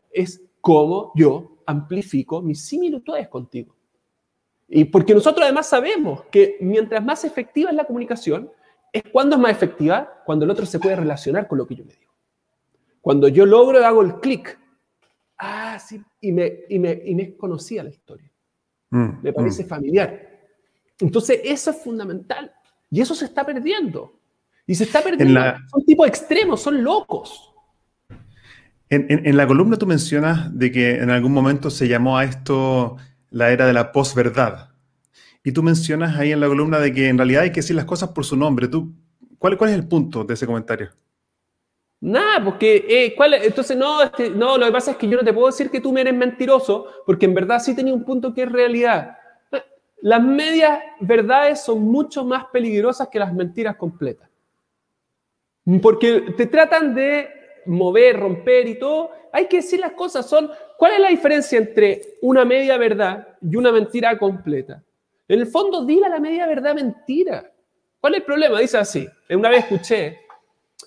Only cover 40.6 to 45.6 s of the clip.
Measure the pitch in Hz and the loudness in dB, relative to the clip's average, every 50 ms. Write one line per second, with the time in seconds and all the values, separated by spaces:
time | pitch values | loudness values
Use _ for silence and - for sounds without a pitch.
40.6 | 110 - 113 107 104 95 _ _ _ _ _ _ _ _ _ _ _ _ _ _ | -4 -6 -8 -8 -8 -12 _ _ _ _ _ _ _ _ _ _ _ _ _ _
41.6 | _ _ _ _ _ _ _ - - 180 214 269 415 427 427 330 208 196 190 - | _ _ _ _ _ _ _ -12 -6 -2 -2 0 0 0 0 0 -2 -2 -4 0
42.6 | - 220 220 196 - - 226 254 247 233 - - 285 302 294 220 202 220 214 269 | 2 4 4 4 4 2 2 2 2 2 2 2 4 4 4 2 2 0 -2 -2
43.6 | 254 - 269 247 269 294 302 302 285 254 - - 240 220 175 208 233 262 269 254 | -4 -2 -2 -2 0 0 2 2 0 0 0 -4 -4 -4 -2 -2 0 0 2 2
44.6 | 240 233 220 254 247 285 262 - 240 202 240 247 247 220 208 220 247 262 262 - | 2 2 0 0 -2 -4 -6 -4 -2 -2 0 0 0 0 2 2 2 2 2 0